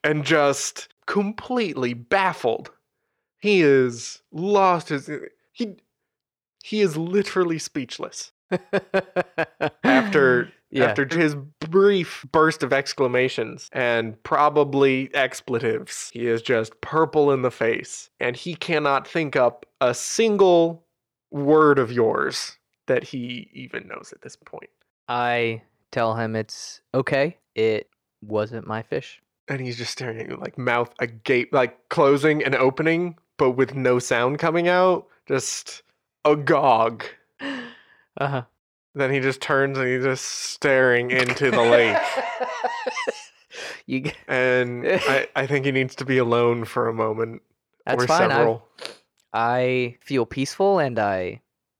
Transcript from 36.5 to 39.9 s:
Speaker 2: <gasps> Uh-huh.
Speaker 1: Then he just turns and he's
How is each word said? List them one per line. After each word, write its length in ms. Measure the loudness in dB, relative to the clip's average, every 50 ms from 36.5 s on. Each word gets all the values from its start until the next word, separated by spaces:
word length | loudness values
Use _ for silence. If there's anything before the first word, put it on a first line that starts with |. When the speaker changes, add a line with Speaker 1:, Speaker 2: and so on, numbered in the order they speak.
| 2 4 6 4 4 4 4 2 0 -6 -14 -16 -16 _ _ _ _ _
Speaker 2:
<gasps> 60 | -10 -10 -10 -10 -12 -14 -18 -20 _ _ _ _ _ _ _ -6
Uh-huh. 260 | -4 -4 -4 -4 -6 _ _ _ _ _ _ _ _ _ _
Speaker 1:
Then 180 | -2 -2 0
he 80 | 0 0
just 220 | 0 0 -2 -2
turns 360 | -2 0 2 2 2 2 0 -2
and 80 | 0
he's 140 | 0